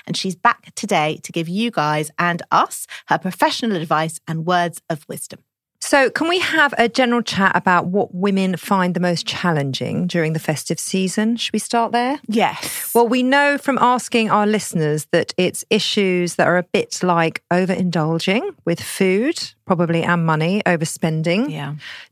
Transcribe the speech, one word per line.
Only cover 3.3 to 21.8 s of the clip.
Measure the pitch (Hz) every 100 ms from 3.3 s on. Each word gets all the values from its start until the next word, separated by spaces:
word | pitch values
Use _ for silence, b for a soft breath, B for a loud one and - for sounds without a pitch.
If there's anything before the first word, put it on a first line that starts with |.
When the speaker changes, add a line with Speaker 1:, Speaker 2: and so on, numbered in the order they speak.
| - 220 - 233 185
Speaker 1:
advice | 160 156 160 - -
and | 160 160
words | 180 175 165 -
of | 160 -
wisdom. | 147 - - _ _ _ _
Speaker 2:
So | - 285 262
can | - 320
we | 359
have | - 311 294 -
a | 233
general | - 247 240
chat | 220 165 190
about | - 190 175 175
what | 196 -
women | 180 202 196 190 175
find | - 196 180
the | 170
most | 180 165 -
challenging | - 180 151 139 135 123 156 180
during | 170 156
the | 160
festive | - 156 - 165
season? | - 190 185 190 220 240
Should | -
we | 214
start | - 233 226
there? | 240 247 294 -
Speaker 1:
Yes. | 214 175 - - - -
Speaker 2:
Well, | 233 233
we | 254
know | 254 277 285 285
from | - 262
asking | 247 247 - 240 220
our | 208
listeners | 208 214 - 170 151 151 -
that | 170 - -
it's | 277 - -
issues | 214 - - 196 180 175
that | - 151
are | 180
a |
bit | 175 202 - -
like | 185 170 165 - -
overindulging | 175 185 190 180 165 156 165 - 202 392 -
with | - 170
food, | - - 190 190 269 - - - -
probably, | 175 170 165
and | - 175 165
money, | 156 160 202 190
overspending, | 170 160 - 165 160 160 185 285
Speaker 1:
Yeah. | 151 143 147